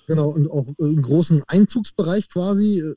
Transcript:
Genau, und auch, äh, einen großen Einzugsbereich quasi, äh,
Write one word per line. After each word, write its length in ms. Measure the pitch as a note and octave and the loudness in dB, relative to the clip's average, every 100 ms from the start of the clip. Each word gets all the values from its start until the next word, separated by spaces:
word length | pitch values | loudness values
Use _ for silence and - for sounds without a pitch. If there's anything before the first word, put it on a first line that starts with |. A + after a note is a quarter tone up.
| - | -4
Genau, 240 | D#3 D3 | -2 0
und 200 | D#3 D3+ | 0 -2
auch, 160 | D3+ C3+ | -2 -6
äh, 180 | C#3+ | -4
einen 180 | D3+ D#3 | -2 0
großen 400 | B2 D3+ E3+ D#3 - | 2 2 4 2 2
Einzugsbereich 840 | F3 G#3 B3 G#3 - E3 G3 - | 2 2 0 -6 -4 -2 -2 -4
quasi, 500 | F3+ F#3 G3+ G#3 G3 | -4 -2 0 2 0
äh, 140 | D#3 | -4